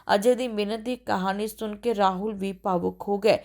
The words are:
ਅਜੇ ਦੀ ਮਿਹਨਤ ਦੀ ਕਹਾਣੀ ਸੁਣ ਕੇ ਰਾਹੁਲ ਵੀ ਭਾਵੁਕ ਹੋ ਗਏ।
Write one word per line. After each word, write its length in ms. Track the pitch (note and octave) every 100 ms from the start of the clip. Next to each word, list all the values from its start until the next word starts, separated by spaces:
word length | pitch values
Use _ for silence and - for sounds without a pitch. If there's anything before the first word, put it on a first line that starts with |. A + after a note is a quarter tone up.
| - G3+
ਅਜੇ 200 | G#3+ A#3+
ਦੀ 120 | B3+
ਮਿਹਨਤ 320 | G#3+ G3+ A3
ਦੀ 160 | A3 B3
ਕਹਾਣੀ 520 | - G3 F#3+ F#3+ G#3+
ਸੁਣ 280 | - A3 G#3
ਕੇ 200 | A#3 G#3
ਰਾਹੁਲ 380 | F#3+ F#3 G#3+
ਵੀ 180 | G3+ G3
ਭਾਵੁਕ 540 | F#3+ G#3 F3+ F#3 F#3 -
ਹੋ 100 | G3+
ਗਏ। 200 | G#3 E3+